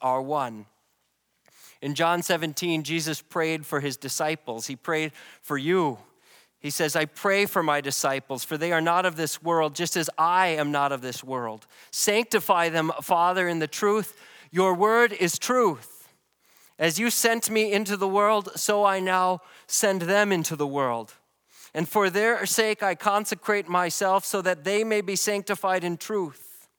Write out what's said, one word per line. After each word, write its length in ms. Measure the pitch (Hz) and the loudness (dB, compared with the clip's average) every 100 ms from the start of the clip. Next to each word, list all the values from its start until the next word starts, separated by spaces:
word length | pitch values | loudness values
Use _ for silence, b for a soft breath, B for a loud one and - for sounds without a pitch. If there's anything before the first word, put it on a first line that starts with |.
are 200 | 131 131 | -2 -2
one. 440 | 135 147 127 110 104 _ _ _ _ _ _ _ _ B B B | -2 -4 -4 -8 -18 _ _ _ _ _ _ _ _ B B B
In 140 | 139 143 | -8 0
John 260 | 165 175 | 2 2
seventeen, 640 | - 170 160 147 175 160 | 0 0 -2 -4 -2 -2
Jesus 380 | 143 165 151 139 | -2 -4 -4 -6
prayed 440 | - 175 160 160 147 | -6 -4 -2 -4 -4
for 140 | 147 | -4
his 180 | 139 120 | -4 -6
disciples. 720 | 135 - 156 156 - 113 - | -8 -4 -2 -4 -8 -10 -8
He 80 | 127 | -10
prayed 380 | - 160 156 B B B | -4 -2 -2 B B B
for 160 | - 143 | -8 -4
you. 400 | 147 185 156 117 - _ b b b _ | 0 2 2 -2 -12 _ b b b _
He 100 | 143 | -8
says, 260 | - 156 160 | -2 0 0
"I 100 | 156 | -2
pray 420 | - 202 196 202 | -2 0 2 2
for 160 | 196 | 2
my 180 | 156 147 | 2 0
disciples, 640 | 139 - 143 135 - 131 | -2 -2 0 -2 -6 -10
for 120 | - 151 | -6 -4
they 160 | 165 | 0
are 100 | 165 | 2
not 220 | 165 175 | 2 2
of 120 | 185 160 | 2 -2
this 260 | 156 - | -4 -4
world, 320 | 165 160 151 | 0 2 2
just 240 | 139 170 180 | 0 -4 -2
as 100 | 156 - | -4 0
I 340 | 165 180 185 | 2 4 2
am 220 | 156 147 | 2 0
not 200 | 147 143 | 0 0
of 100 | 135 | -2
this 220 | 127 120 | -6 -10
world. 420 | 127 127 117 110 - B B | -8 -6 -6 -10 -18 B B
Sanctify 800 | - - 208 233 208 - 180 170 | -2 2 2 2 0 2 4 4
them, 220 | 165 160 156 | 2 0 -2
Father, 460 | 156 175 175 185 180 | 0 2 2 2 0
in 100 | 165 | 0
the 100 | 151 | -4
truth. 480 | - 208 214 - - B B B | 0 0 0 -2 -12 B B B
Your 240 | 170 190 175 | 0 2 4
word 360 | 214 226 240 | 4 6 4
is 280 | 185 175 - | 2 -2 0
truth. 680 | - 254 214 131 - - - _ _ _ b b b - | 0 2 2 0 -10 -20 -20 _ _ _ b b b -2
As 220 | 165 160 | -2 0
you 100 | 233 | 0
sent 400 | - 233 226 220 | 2 2 2 0
me 220 | 220 214 | 0 2
into 260 | 202 190 202 | 0 -2 -2
the 100 | 190 | 0
world, 440 | 196 208 214 196 170 | 2 4 2 -2 -6
so 300 | - 208 202 | 0 2 2
I 140 | 190 | 2
now 420 | 185 185 185 185 B B B | 0 2 2 -2 B B B
send 380 | - 214 190 | 0 2 0
them 280 | 170 202 208 | 2 2 4
into 240 | 185 151 160 | 2 0 -4
the 120 | 143 | -2
world. 480 | 139 131 117 110 - _ _ _ B B | 0 -2 -2 -8 -18 _ _ _ B B
And 160 | 151 165 | -6 -2
for 220 | 214 196 | 2 2
their 340 | 185 226 220 190 | 2 2 0 0
sake 380 | - 220 208 | 2 2 0
I 100 | 196 | -2
consecrate 720 | 180 208 202 208 196 - 208 170 | 0 0 0 -2 -6 -2 -2 0
myself 560 | 180 175 - 196 190 | 0 0 0 2 2
so 180 | - 202 | 0 -2
that 220 | 185 170 160 | -2 -2 -2
they 180 | 208 | -2
may 180 | 226 214 | 0 -2
be 140 | 190 185 | -2 -2
sanctified 680 | - 202 196 202 190 185 | -2 -2 -4 -4 0 0
in 140 | 175 170 | -2 -6
truth. 680 | - 214 165 - - - - | -4 -4 -4 -10 -20 -20 -20